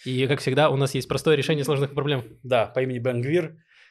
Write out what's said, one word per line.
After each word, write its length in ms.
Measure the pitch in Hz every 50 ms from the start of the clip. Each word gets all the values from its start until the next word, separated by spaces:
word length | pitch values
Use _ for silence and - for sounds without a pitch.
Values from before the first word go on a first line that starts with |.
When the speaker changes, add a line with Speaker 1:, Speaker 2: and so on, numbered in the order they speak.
| -
Speaker 1:
И, 240 | 127 127 127 135
как 120 | 131 147 139
всегда, 300 | - 131 131 143 151 147
у 60 | 135
нас 180 | 135 139 131 -
есть 120 | 131 120
простое 280 | - 143 131 - 160 151
решение 280 | 139 139 165 160 147 143
сложных 300 | 151 147 135 143 131 135
проблем. 460 | 147 135 147 143 127 117 - - _ -
Speaker 2:
Да, 220 | 120 127 117 107
по 140 | - - 131
имени 180 | 131 131 127 120
Бен 220 | 117 131 120 120
Гвир, 360 | 120 139 165 180 165 156 - - _ _ _ _ _ _